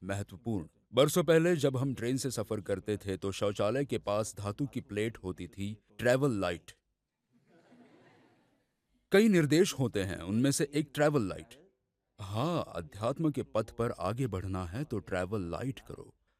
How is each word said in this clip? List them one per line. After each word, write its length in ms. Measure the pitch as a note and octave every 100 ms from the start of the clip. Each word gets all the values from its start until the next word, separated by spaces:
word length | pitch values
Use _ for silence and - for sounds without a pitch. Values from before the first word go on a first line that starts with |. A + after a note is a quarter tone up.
महत्वपूर्ण। 600 | F#2 G2 G2+ F#2+ A#2+ G2+ D#2+ _ _
बरसों 300 | A#2 D3+ F3+
पहले 320 | E3 D#3+ E3+ E3
जब 200 | C#3 C3
हम 180 | C#3
ट्रेन 220 | G#2+ A#2 C3
से 140 | C3+
सफर 300 | A#2 G#2 G#2+
करते 360 | F2+ F#2+ G#2+ G2+
थे 200 | G2 F#2
तो 160 | G2
शौचालय 520 | F#2+ G#2 G#2 G#2 C3
के 140 | C#3+ A2+
पास 360 | - G#2 A2 -
धातु 280 | G2+ G#2 C#3
की 140 | A#2+
प्लेट 380 | - G2+ A2+ -
होती 300 | F#2 F2+ F2
थी, 300 | G2 G2+ A2 _ -
ट्रैवल 320 | A#2 C3 C#3+
लाइट। 420 | G#2 F2+ F2 - - _ _ _ _ _ _ _ E3+ _ - - - - _ _ _ _ _ _ _ _ _ _
कई 160 | G3 A3+
निर्देश 460 | F3 C#3+ D#3 G3
होते 280 | - B2 G2+
हैं, 160 | F#2+ E2
उनमें 320 | F2 A2 C3+
से 200 | C#3 C#3+
एक 160 | D3 D3+
ट्रैवल 340 | D3 D3+ C#3+ F#2
लाइट। 420 | D#2+ D#2 - F3 _ _ _ _ -
हाँ, 440 | G2 G#2+ D#3+ D#3+ -
अध्यात्म 600 | F2 D#2 G2 A#2 C#3 D#3
के 120 | C3
पथ 280 | G#2 G#2+ A2
पर 200 | - A#2
आगे 360 | - F2+ A#2 B2+
बढ़ना 400 | F#2 F#2 F#2+ F2+
है 180 | G#2
तो 140 | D3+ G#2+
ट्रैवल 440 | - F#2 F2+ G#2+
लाइट 380 | E2+ E2 C3+ -
करो। 340 | - - - _ _